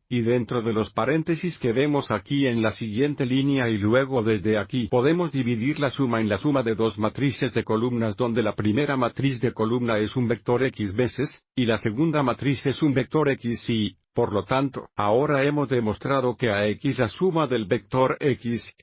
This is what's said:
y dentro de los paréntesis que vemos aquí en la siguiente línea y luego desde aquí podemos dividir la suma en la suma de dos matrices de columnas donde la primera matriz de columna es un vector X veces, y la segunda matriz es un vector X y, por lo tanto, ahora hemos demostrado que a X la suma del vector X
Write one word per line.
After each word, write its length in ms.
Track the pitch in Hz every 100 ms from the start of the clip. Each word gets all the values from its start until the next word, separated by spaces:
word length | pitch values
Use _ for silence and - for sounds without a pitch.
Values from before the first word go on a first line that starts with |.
| _
y 120 | 123
dentro 420 | 113 123 117 123
de 100 | 110
los 200 | 110 104
paréntesis 680 | - 110 160 160 160 180 -
que 140 | 123
vemos 380 | 113 147 143 -
aquí 360 | 107 - 143 135
en 160 | 117
la 100 | 110
siguiente 520 | - 113 107 143 143
línea 440 | 127 131 139 135 120
y 100 | 107
luego 440 | 104 123 135 131
desde 360 | 110 110 98 107
aquí 300 | 98 127 110
podemos 440 | 123 135 175 170
dividir 480 | 139 120 117 127 151
la 100 | 139
suma 300 | - 131 113
en 80 | 110
la 100 | 101
suma 240 | 151 139
de 120 | 117
dos 240 | 107 113 101
matrices 560 | 107 - 139 107 131
de 100 | 117
columnas 520 | 110 110 123 120 113 104
donde 260 | 123 117
la 120 | 104
primera 420 | - 104 110 143 135
matriz 440 | 120 - 135 123
de 120 | 117
columna 460 | - 110 123 117 107
es 160 | 107
un 140 | 131 117
vector 340 | 117 - 123
X 320 | 131 - 101
veces, 480 | 101 123 - 147 - _ -
y 100 | 117
la 120 | 110
segunda 440 | 117 107 165 147
matriz 440 | 131 113 131 131 139
es 160 | 117
un 120 | 156
vector 340 | 131 123 156 143
X 400 | 131 117 113 -
y, 260 | 113 104 - _
por 180 | - 117
lo 120 | 101
tanto, 440 | - 131 139 - -
ahora 500 | - 104 117 147 143
hemos 240 | 139 147 135
demostrado 680 | 127 110 101 131 139 127 110
que 140 | 120
a 180 | 101 104
X 300 | 101 143 131
la 100 | 113
suma 400 | - 185 160 143
del 160 | 120
vector 520 | 95 123 - 131 131 -
X 520 | 147 120 120 117 - -